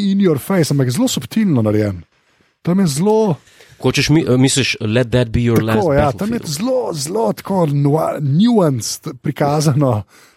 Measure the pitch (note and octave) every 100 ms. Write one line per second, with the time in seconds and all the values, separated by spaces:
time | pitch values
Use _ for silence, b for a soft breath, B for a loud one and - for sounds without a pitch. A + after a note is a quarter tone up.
0 | G3 G3 F#3+ C#3 - F#3+ D3 C#3+ B2+ C#3
1 | B3+ - - A3 G3+ B2+ G#2+ G#2+ G#2 F2+
2 | - _ _ _ _ _ E3+ F#3 F3+ C3+
3 | G#3 A3 G#3+ C#3+ b b b b B2+ C3+
4 | C3+ D#3 - B2+ C3 C#3 A2+ - G#2+ A#2
5 | A#2 B2 A#2 A2+ A#2+ A2 A2 G#3+ F3 C#3
6 | D3 B2+ G#3 A#3 E3+ D3 B3 B3+ G#3+ D#3+
7 | C#3 G#3 A3 - - F#3+ D#3+ C#3+ C#3+ D#3
8 | - - C#3+ D3+ A#3+ A3+ D#3+ B2+ - -
9 | B2+ B2+ D3+ - C#3+ D3+ D3+ C3+ C3+ G#2+
10 | - b b